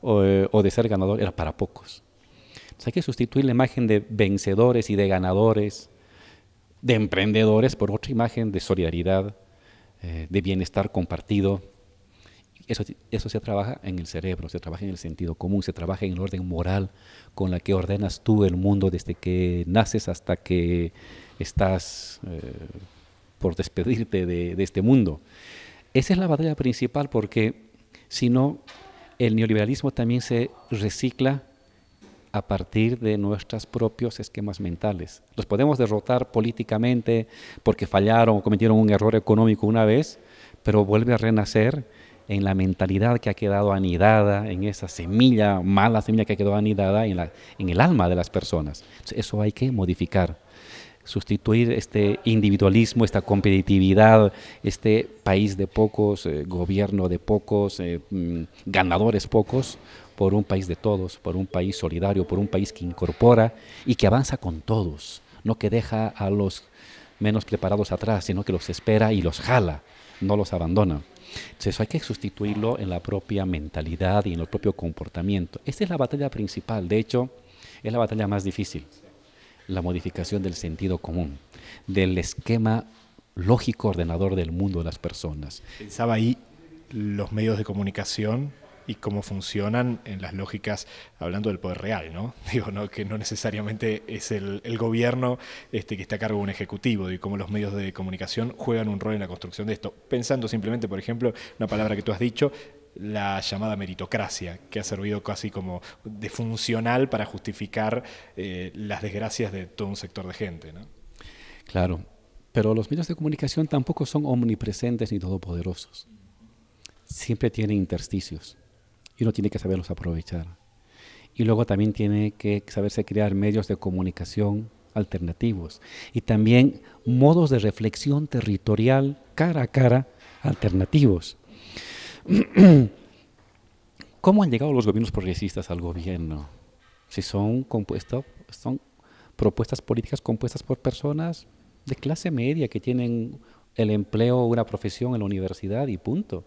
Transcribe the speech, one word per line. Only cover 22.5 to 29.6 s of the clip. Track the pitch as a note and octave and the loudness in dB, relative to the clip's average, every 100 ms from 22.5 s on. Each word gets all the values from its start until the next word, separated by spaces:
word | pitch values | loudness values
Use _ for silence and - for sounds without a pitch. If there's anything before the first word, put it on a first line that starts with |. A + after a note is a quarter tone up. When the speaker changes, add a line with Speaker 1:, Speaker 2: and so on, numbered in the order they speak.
| - D#2+ - F#2+ - _ _ _ _ | -14 -16 -18 -20 -20 _ _ _ _
Speaker 1:
por | F#2+ E2 | -4 -2
despedirte | F#2+ - F#2 A2+ A2+ F#2+ F2+ | -4 -2 0 0 0 -2 0
de, | F2 F2 F2 | -2 -4 -2
de | |
este | F#2+ - | -2 0
mundo. | G#2 C3 G2 D2+ _ - - - - - _ | 4 4 4 -2 _ -20 -20 -20 -20 -20 _
Esa | C3 C3+ | -2 2
es | F#3 | 2
la | F#3 | 2
batalla | D3 D#3+ D3+ | 0 0 0
principal | C3 A#2 B2 D3 C#3+ | -2 0 -2 -2 -2
porque, | A#2 G2+ - A2 - - _ _ - _ | -2 0 0 0 -2 -18 _ _ -20 _
si | - B2 | -2 2
no, | B2+ C3+ E3 - - - - - _ | 4 2 -2 -14 -20 -20 -20 -20 _
el | A#2+ A2 | 0 2
neoliberalismo | A2 A2 | 2 2